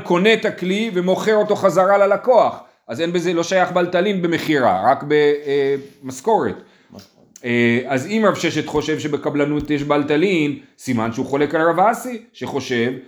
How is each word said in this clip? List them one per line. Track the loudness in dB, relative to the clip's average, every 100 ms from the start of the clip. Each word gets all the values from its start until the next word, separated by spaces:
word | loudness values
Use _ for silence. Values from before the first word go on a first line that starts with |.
קונה | 0 2 2
את | 2
הכלי | 0 -4 -4 -2 -2
ומוכר | -2 -2 0 2
אותו | 2 2 2
חזרה | 2 2 4 4
ללקוח, | 4 2 4 4 4 0 -12 _ -12
אז | -6
אין | -2
בזה, | -2 0
לא | -2
שייך | 0 2 2
בל | 2 0
תלין | 0 0 0
במכירה, | 0 -2 0 2 2 2 2
רק | 0 2 2 4 2 -2 -2 0 -2 -6 -16
במשכורת. | -14 -8 0 0 0 -6 -12 _ _ -20 -20 _ _ _
אה, | -2 2 2 2 0
אז | -4 -2
אם | 0 2
רב |
ששת | 2 -2 -2 -2
חושב | -4 -2 -4
שבקבלנות | -4 -4 -4 -2 0 -2 -2
יש | -4
בל | 0 0
תלין, | 0 0 2 0 -2 -4 -14 _
סימן | -4 -2 -2
שהוא | -4 -4
חולק | -2 0
על | 2
רב | 2 2
אסי, | 2 0 -6 -12 -14
שחושב, | -12 -8 -8 -4 -2 -2 -4